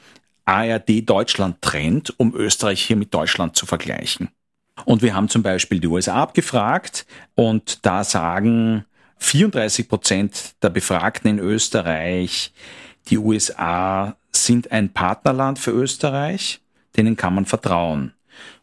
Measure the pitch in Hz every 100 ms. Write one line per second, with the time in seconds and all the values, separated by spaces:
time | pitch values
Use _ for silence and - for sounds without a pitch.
0 | - - _ _ - 95 113 113 - 110
1 | 113 101 104 - 95 87 - 73 76 131
2 | - - 117 117 107 - 107 95 - 110
3 | 104 82 80 - 85 - - 82 82 -
4 | - - - - _ _ _ - - 117
5 | 117 95 104 120 101 92 - 95 82 87
6 | 95 101 160 - - 123 107 170 - -
7 | - - - - 113 110 - - 104 92
8 | 101 101 82 90 110 117 113 110 107 _
9 | _ _ - 143 208 151 107 - 117 104
10 | - 95 101 - - - 98 90 - 90
11 | 92 - 113 104 92 107 - 113 85 80
12 | 85 90 90 - - _ - - - -
13 | - 110 107 107 - - 85 87 92 95
14 | 101 - _ - - 120 117 113 98 -
15 | 90 107 - 131 135 139 - 110 131 -
16 | 147 139 147 190 - - _ _ _ -
17 | 110 110 92 95 95 110 101 87 85 76
18 | 65 - _ - - -